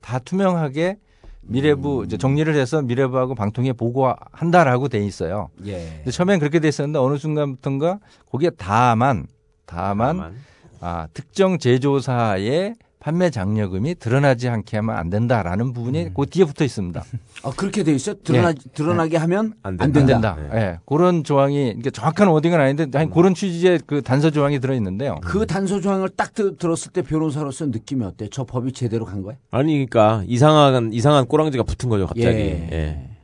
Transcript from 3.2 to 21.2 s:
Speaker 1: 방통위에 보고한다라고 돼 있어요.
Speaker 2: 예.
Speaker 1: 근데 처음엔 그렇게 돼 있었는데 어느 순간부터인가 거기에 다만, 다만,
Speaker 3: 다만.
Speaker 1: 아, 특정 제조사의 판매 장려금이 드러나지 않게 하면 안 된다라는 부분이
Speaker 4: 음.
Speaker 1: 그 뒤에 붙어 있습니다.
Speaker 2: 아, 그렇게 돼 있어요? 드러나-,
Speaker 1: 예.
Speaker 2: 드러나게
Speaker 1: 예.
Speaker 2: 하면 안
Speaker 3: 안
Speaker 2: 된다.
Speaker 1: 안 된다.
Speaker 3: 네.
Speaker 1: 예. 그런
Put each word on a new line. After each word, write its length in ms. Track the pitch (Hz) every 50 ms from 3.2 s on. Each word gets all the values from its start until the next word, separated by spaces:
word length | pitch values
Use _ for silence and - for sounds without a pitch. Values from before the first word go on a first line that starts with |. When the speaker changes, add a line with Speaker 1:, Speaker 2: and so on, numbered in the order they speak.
| 127 127 135
Speaker 1:
방통위에 400 | 113 104 101 104 - 123 135 127
보고한다라고 1120 | 117 117 117 120 131 139 127 - - - - _ - - 170 170 180 170 139 123 123 131 143
돼 160 | - 107 101
있어요. 460 | 101 92 - 95 82 90 107 95 - _ _ 95
Speaker 2:
예. 300 | 98 98 90 85 82 80 78
Speaker 1:
근데 120 | 76 127
처음엔 280 | 123 - 180 180 202 185
그렇게 200 | 147 147 139 170
돼 100 | 151 160
있었는데 300 | 143 - 147 143 151 156
어느 200 | 127 131 147 143
순간부터인가 800 | 139 156 151 151 147 143 135 123 - 143 135 139 143 170 185 208 _ _ _ _ _ _
거기에 200 | - 123 151 175 -
다만, 680 | _ 95 90 101 113 123 127 117 110 123 139 135 92 67 - _ _ _ _ _ _ _
다만, 500 | - - 85 92 98 101 104 113 131 151
Speaker 3:
다만. 180 | 92 - 82 95 120 143 _ _ _ _ - _ -
Speaker 1:
아, 260 | - 87 87 85 80 80 _
특정 460 | - - _ _ - 190 190 185 165
제조사의 1160 | - 127 120 127 123 143 139 139 123 - 127 123 117 110 101 92 98 107 131 165 190 202 233 _ _ _ _ _ -
판매 240 | 147 156 175 180 175
장려금이 680 | 135 110 92 98 107 107 107 95 90 95 107 147 180
드러나지 520 | 170 - 117 117 135 143 143 131 117 123 127
않게 300 | 120 110 101 - - 107
하면 180 | 107 113 110
안 140 | 110 82 82
된다라는 640 | 90 104 117 120 127 117 95 87 87 98 117 135 120
부분이 300 | 120 117 120 131 160 170
Speaker 4:
음. 100 | 165 92
Speaker 1:
그 80 | - 143
뒤에 220 | 135 - 160 190
붙어 180 | 156 139 - 147
있습니다. 400 | 127 - - 98 87 85 - - - - 120 - _ _ - -
Speaker 2:
아, 80 | 127 131
그렇게 280 | - 190 196 190 214 185
돼 100 | 147 151
있어요? 220 | 131 - 208 208 202 -
드러나-, 240 | - 123 123 113 170
Speaker 1:
예. 60 | 160 135 - 127 _
Speaker 2:
드러나게 440 | - 156 156 175 175 165 160 160
Speaker 1:
예. 20 | 165
Speaker 2:
하면 340 | 156 165 175 202 220 220 214 _ _
안 140 | 98 92 90
Speaker 3:
안 140 | 113 143 139
Speaker 2:
된다. 60 | 147
Speaker 1:
안 60 | 139 127 131 117 113
된다. 140 | 107 90 76 76 73
Speaker 3:
네. 80 | - 113
Speaker 1:
예. 200 | 110 95 85 85 _
그런 360 | - 135 151 175 180 180 170